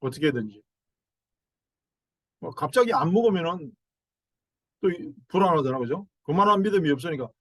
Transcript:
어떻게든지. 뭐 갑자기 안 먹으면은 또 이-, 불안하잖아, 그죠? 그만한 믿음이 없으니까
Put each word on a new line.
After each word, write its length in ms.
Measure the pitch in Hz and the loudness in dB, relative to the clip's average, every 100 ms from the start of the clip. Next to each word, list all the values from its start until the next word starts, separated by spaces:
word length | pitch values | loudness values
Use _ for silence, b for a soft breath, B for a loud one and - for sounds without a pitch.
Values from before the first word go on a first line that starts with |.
어떻게든지. 640 | 131 139 151 123 107 104 _ _ _ _ _ _ _ _ _ _ _ _ _ _ _ _ _ _ | -8 -2 -2 0 -6 -12 _ _ _ _ _ _ _ _ _ _ _ _ _ _ _ _ _ _
뭐 100 | 165 | -14
갑자기 420 | - 143 254 233 | -8 -2 2 2
안 200 | 202 160 | 2 2
먹으면은 600 | 202 233 185 165 180 139 - _ _ _ _ _ _ _ _ _ _ | 4 4 2 -2 -6 -10 -18 _ _ _ _ _ _ _ _ _ _
또 100 | 190 | -2
이-, 220 | 175 151 - - | -2 -8 -16 -4
불안하잖아, 500 | 185 190 160 131 131 | 0 2 2 0 -2
그죠? 280 | 120 170 202 _ | -4 -6 -10 _
그만한 400 | - 165 202 202 | -4 2 4 2
믿음이 280 | 202 196 156 | 2 0 2
없으니까 380 | 139 170 147 117 _ | -2 -4 -8 -10 _